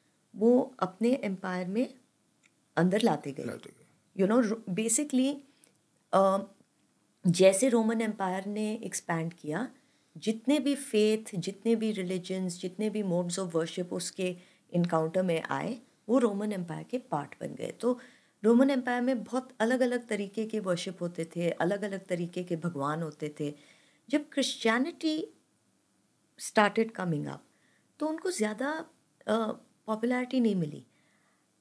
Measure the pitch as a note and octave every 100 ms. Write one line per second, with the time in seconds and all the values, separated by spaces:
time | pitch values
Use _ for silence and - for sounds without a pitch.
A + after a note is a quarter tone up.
0 | _ _ _ F#3+ A3+ B3 - - F#3 -
1 | A#3 C4+ G#3 F#3 F#3+ F3+ F3+ G#3 C4+ -
2 | _ _ _ _ _ _ _ - F3+ G#3
3 | A3+ D3 C#3+ C3 - - - - _ _
4 | _ - G3 A#3+ G#3+ A3+ F#3+ F#3 A3+ -
5 | D4 B3+ C4 C#4 - _ _ _ _ _
6 | _ F#3+ G3 G3 G3 - _ _ _ _
7 | _ _ F3+ F3 F#3+ F#3+ C4 A#3 A3 A3+
8 | A3 G#3+ F#3+ F#3+ G3 G#3 G#3+ G#3+ F#3+ -
9 | - E3 E3 - D3 D#3+ C4 - _ _
10 | _ D#3+ G#3+ A3+ - D4 C4 C#4 - G#3+
11 | G#3+ A3 A3 F#3 F#3+ F#3+ A3+ A3+ A3 F#3+
12 | F3+ F#3 F3 F#3+ F#3 F3 F#3 F#3+ G#3+ G#3+
13 | F#3+ F3 F3 F3 F#3 E3 E3 - F3 F#3
14 | F3+ - F3+ F3+ - _ _ F3 F3 D#3+
15 | D#3+ F#3 F#3 E3 - C#3 D#3+ B3 - _
16 | - B3+ A#3 G3+ G#3+ G3 E3+ D#3 D#3+ B3+
17 | - D3+ C#3+ - D3 - - - A#3+ B3
18 | - - _ _ G#3 A#3+ C4+ C4 B3 B3
19 | B3 B3 F#3+ B3+ B3+ - A3+ B3 B3 B3
20 | A#3 G3+ G3 A3 A3 G#3+ F#3+ F3 G3 F3+
21 | F3 F3 E3 E3+ F3 - E3+ G3+ G3+ G3
22 | - F3 F3 F3+ F3+ E3 E3+ C#3 C#3 D#3+
23 | D#3+ - D3+ D3 D3 D3 - _ _ _
24 | - D4+ D4 - B3 - A3+ A#3 D#4 -
25 | D#4+ D#4 - - _ _ _ _ _ _
26 | _ _ _ - - A3+ G#3 G#3+ A3+ -
27 | F3+ D3 C#3+ C#3+ - _ _ _ _ -
28 | D4+ D#4+ F#4 F4 G#3+ G#3+ C4+ D#4 - _
29 | _ _ - A3+ A3 - - _ - A3
30 | A#3+ B3 B3 C4 A3+ F#3+ D3+ C#3+ - _
31 | _ _ _ _ _ _